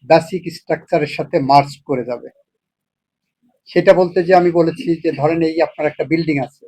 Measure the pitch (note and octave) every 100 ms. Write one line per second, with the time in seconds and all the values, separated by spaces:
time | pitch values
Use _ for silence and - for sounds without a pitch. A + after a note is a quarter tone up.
0 | B2+ D#3+ E3 F#3 E3 - _ D#3+ _ E3+
1 | D3 - D3 E3+ C3+ C#3+ C#3 - _ C3
2 | A#2+ A#2+ C3 _ _ _ _ _ _ _
3 | _ _ _ _ _ _ _ - F3 F3
4 | F3+ F3 F3 F#3 F3 E3+ E3+ D#3+ - E3
5 | E3 C#3 D3 E3 E3 D#3+ D3+ - D3+ -
6 | C3+ D#3+ D#3+ D3 B2 _